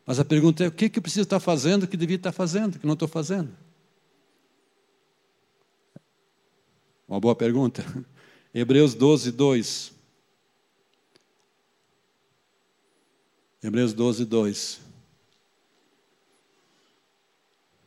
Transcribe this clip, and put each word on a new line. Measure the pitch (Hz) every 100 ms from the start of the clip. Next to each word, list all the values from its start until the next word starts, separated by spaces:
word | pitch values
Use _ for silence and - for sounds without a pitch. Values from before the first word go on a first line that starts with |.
| -
Mas | 131
a | 143
pergunta | 151 165 160
é: | 175
o |
que | 160 220
que | 226
eu |
preciso | 165 202
estar | 196 190
fazendo | - 156 143 202 185
que | 180
devia | 165 185
estar | 180
fazendo, | 175 175 190 214 165
que | 147
não |
estou | 156 156
fazendo? | - 147 196 143 - _ _ _ _ _ _ _ _ _ _ _ _ _ _ _ _ _ _ _ _ _ _ _ - _ _ _ _ _ _ _ _ _ _ -
Uma | 98
boa | 113 117
pergunta. | 117 120 120 - - - - _
<laughs> | - _ _
Hebreus | 117 120 135 151
doze, | 113 139 151 120
dois. | 113 143 123 104 - - - _ _ _ _ _ _ _ _ _ _ _ _ _ _ _ _ _ _ _ _ _ _ _ _ _ _ _ _ _ _ _ _ _ _ _ _
Hebreus | 110 110 120
doze, | 107 123 110
dois. | 113 113 104 101 - - - - _ _ _ _ _ _ _ _ _ _ _ _ _ _ _ _ _ _ _ _ _ _ _ _ _ _ _ _